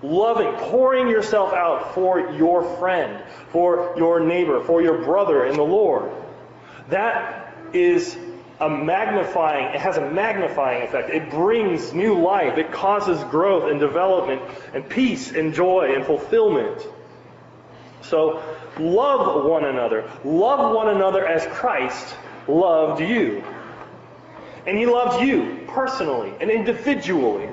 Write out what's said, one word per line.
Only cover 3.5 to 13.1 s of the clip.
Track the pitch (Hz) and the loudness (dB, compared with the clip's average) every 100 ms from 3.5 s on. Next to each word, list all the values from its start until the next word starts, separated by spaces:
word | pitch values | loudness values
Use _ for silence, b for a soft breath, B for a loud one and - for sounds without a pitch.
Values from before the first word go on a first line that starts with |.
for | 165 175 170 - - | 2 2 2 0 0
your | 165 170 | 2 4
neighbor, | 160 175 170 127 | 2 2 2 0
for | - 165 | 2 4
your | 165 156 | 4 2
brother | 127 185 196 143 127 | 2 2 4 2 2
in | 147 | 0
the | |
Lord, | 151 196 196 120 - - - - - B B B - | 2 2 2 2 -2 -10 -14 -18 -20 B B B -4
that | 180 226 - - - - - - | -2 0 -2 -6 -12 -16 -18 -4
is | 180 175 175 - - - - - - | 2 4 4 0 -10 -14 -16 -20 -6
a | 156 | -4
magnifying, | 147 151 185 220 254 226 - 160 143 131 | -2 0 0 0 -2 -2 0 0 0 -4
it | 143 | -4
has | 190 170 | -2 -2
a | 143 | -2
magnifying | 165 220 202 165 - 135 123 | -2 -2 -2 -2 -2 -2 -2
effect. | 120 135 117 | -2 -4 -2
It | 151 151 | -4 -4
brings | 147 185 233 208 160 - | 0 2 2 0 -2 -4
new | 160 214 185 | -2 2 4
life. | 170 196 160 160 | 4 2 2 0
It | 156 | -4
causes | - 196 202 196 | -2 0 0 0